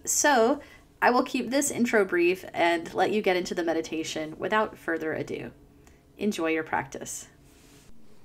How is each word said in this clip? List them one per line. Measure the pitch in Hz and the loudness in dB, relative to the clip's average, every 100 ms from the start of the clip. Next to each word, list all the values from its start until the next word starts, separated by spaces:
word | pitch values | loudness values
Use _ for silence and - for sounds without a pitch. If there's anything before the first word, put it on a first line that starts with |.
so | - - 294 254 226 294 - - - _ | -2 2 4 6 4 2 -4 -20 -20 _
I | 208 | 4
will | 247 | 4
keep | 269 262 220 | 2 -2 -2
this | 269 294 | 0 0
intro | - 233 220 | 0 2 4
brief | 185 180 175 185 - | 4 4 2 2 -4
and | - 170 170 175 | 0 2 0 -2
let | 208 190 | 0 0
you | 214 | 2
get | 196 180 | 2 0
into | 180 | 0
the | 185 | -2
meditation | 165 160 - 160 160 160 156 156 | -2 -2 -2 -6 -6 -6 -8 -6
without | - 214 220 - | -2 0 0 -4
further | - 160 156 | -4 -4 -2
ado. | - 143 139 123 - - - - - _ - | -4 -6 -8 -10 -16 -20 -20 -20 -20 _ -4
Enjoy | 208 196 160 | -2 0 0
your | 160 | 0
practice. | 156 - 135 - - - - - - - - - - - - - | -2 -4 -4 -10 -10 -12 -14 -20 -20 -20 -20 -20 -20 -20 -18 -20